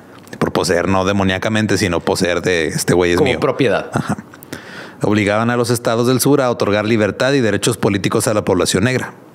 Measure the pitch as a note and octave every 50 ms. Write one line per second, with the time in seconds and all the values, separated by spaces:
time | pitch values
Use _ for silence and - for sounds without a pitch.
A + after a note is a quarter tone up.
0 | - - - - - - - - - - - - F2+ E2+ F2 F2 E2+ F2+ G2 F#2+
1 | F#2+ F#2+ G2+ G2+ G2 F#2+ F#2 F#2 - G#2+ G#2+ G#2+ A2 G2 G#2 F2+ G#2+ F2 E2+ E2
2 | - - F2+ D#2+ F#2 F2 F2 F2 E2 F2+ F2+ E2+ D#2 D2 - - - - F2 F2
3 | F2+ F2 F2 F2 D3+ C3 E2 D#2+ - C#3 B2 - C#3 A2 F#2 D#2+ - - - -
4 | - - - - - - - - - - - - - - - - - - - -
5 | - G#2 G#2 G#2+ G#2 G2 G2+ A2 A2+ A#2 A#2+ A#2+ A#2+ A2 B2 A2 A#2+ B2+ A2+ A2+
6 | A#2+ B2 C3 B2 - C3+ C#3+ C#3 C3 B2 A#2 - G#2+ G2+ G2+ G#2 G#2 G#2+ A#2 A2
7 | G#2+ G2 F#2+ G2+ B2 C3 C#3+ C#3 A#2+ G#2 G2+ G2+ - - A2 - - A2 G2+ G2+
8 | F#2 G#2+ G2 A2+ G#2 A#2+ A2 G#2 - - G2 F2 E2 - - F#2 F#2+ B2+ B2+ A#2+
9 | - - - - - - -